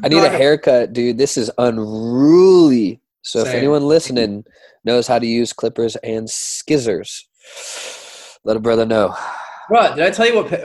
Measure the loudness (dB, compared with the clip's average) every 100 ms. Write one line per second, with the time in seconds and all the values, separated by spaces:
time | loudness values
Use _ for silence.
0 | 0 2 2 2 2 2 2 2 0 -2
1 | -2 0 -2 -2 -4 -2 -2 -2 -6 -8
2 | -4 2 6 6 8 8 6 4 0 -6
3 | _ _ -8 -4 -2 -2 0 0 2 2
4 | 2 -2 -2 -4 -14 _ _ _ -2 -2
5 | 0 -2 0 -2 -4 -4 -6 -4 -4 -6
6 | -8 -8 -8 -10 -10 -12 -2 -2 0 -4
7 | -6 -16 -20 _ -20 -20 -16 -14 -14 -16
8 | -20 -20 -20 -10 -4 -2 0 0 2 2
9 | 0 -2 -12 -14 -16 -20 0 2 2 2
10 | -2 2 0 0 -2 -4